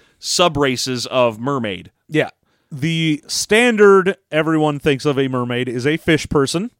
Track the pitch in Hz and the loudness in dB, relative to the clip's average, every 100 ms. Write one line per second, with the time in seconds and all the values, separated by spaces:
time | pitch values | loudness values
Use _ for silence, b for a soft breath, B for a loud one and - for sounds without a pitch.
0 | b b - - 175 143 139 120 131 123 | b b -6 0 0 2 -2 -2 -6 -6
1 | 117 131 120 107 131 139 107 87 85 _ | -4 0 0 0 -4 -4 -4 -8 -12 _
2 | _ 151 123 _ _ _ _ 135 160 165 | _ -2 -2 _ _ _ _ -8 -4 -2
3 | 160 147 - - - 214 247 208 202 190 | -2 -2 -6 -8 0 2 2 6 6 6
4 | 180 - _ 151 160 160 151 143 156 135 | 4 -4 _ -2 0 0 0 0 -2 0
5 | 147 135 135 127 123 123 127 120 139 160 | 0 0 -2 -2 -4 -4 -4 -2 -2 -2
6 | - 151 - 151 135 170 233 _ | 0 0 2 0 0 -2 -6 _